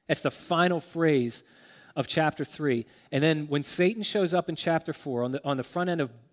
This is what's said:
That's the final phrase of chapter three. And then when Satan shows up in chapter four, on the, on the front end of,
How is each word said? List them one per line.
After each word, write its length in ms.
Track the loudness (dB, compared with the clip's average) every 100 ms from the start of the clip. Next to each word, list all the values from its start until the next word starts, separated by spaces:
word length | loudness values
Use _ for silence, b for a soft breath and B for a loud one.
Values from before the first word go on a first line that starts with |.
| -4
That's 140 | -2
the 100 | -2
final 480 | -4 -2 2 2 2
phrase 640 | -4 2 4 4 2 -4 B B B B B
of 140 | -4 -2
chapter 360 | 2 0 0
three. 420 | -6 -4 0 0 b b b
And 100 | 2
then 240 | 2 2 0
when 160 | -2
Satan 400 | -2 2 2 2
shows 320 | -2 0 2
up 140 | 0 -2
in 80 | -4
chapter 360 | 0 0 -2
four, 300 | -8 -4 -2
on 80 | -2
the, 140 | -2
on 120 | -2 -4
the 60 |
front 280 | -4 -2 -2
end 100 | 0
of, 100 | -2 -6 _